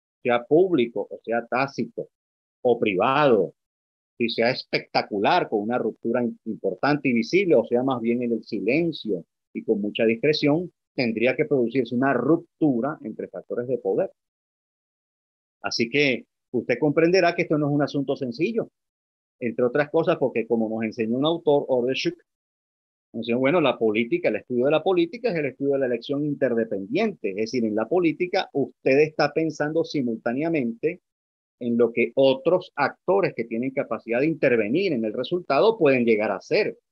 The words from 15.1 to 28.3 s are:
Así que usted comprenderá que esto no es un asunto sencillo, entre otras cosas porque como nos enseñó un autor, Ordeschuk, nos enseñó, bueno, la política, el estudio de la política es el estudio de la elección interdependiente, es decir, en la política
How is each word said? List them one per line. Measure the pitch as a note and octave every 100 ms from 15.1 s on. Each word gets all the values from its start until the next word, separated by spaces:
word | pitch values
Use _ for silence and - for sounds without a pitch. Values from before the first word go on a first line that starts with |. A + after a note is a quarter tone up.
| _ _ _ _ _
Así | G2+ - A#2+
que | C#3 D3 A#2+ - _ _
usted | A#2+ A2+ B2
comprenderá | D#3 D3+ E3 F#3+ F3
que | F3
esto | D#3+ D3+
no | C#3+
es |
un | D3
asunto | C3+ D3 C3+
sencillo, | C3+ C3 A#2 F#3+ A3+ D#3+ _ _ _ _ _ _ _
entre | A#2+ A2+
otras | B2 C#3+ D3
cosas | E3 D#3+ E3
porque | C3 A#2 A2
como | A#2 A2
nos | A2
enseñó | A2+ G#2 A2 B2
un | D3
autor, | E3+ D#3 C#3+ C3+
Ordeschuk, | B2+ B2 C3 F3 E3+ _ _ _ _ _ _ _ _ _
nos | A#2
enseñó, | A#2 A#2+
bueno, | C3 F3
la | C#3 A#2
política, | A2+ G#2+ A#2 F3 D3+
el | G#2+
estudio | - B2 C3+
de |
la | D#3
política | F#3 F#3 E3+ A#3 A#3+
es | E3+
el | C#3+
estudio | - C#3+
de | C#3
la | C3
elección | A#2+ - C#3+
interdependiente, | D3 C#3+ C3 A#2 A2+ G2 G2 D3+ A3+ - G2+
es | F#2+
decir, | A2 B2+
en | A2
la | G#2+ A2+
política | F3+ E3 D3+ F3+